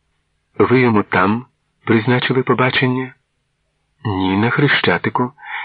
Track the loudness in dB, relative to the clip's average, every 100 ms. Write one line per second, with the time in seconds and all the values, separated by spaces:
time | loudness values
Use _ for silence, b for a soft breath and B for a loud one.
0 | _ _ _ _ _ -2 2 4 4 2
1 | 0 0 0 0 -6 _ _ _ 0 0
2 | 2 0 0 0 0 0 0 0 -2 -2
3 | -6 -14 _ _ _ _ _ _ _ _
4 | -6 -2 0 0 0 0 0 2 0 0
5 | -2 -4 -4 B B B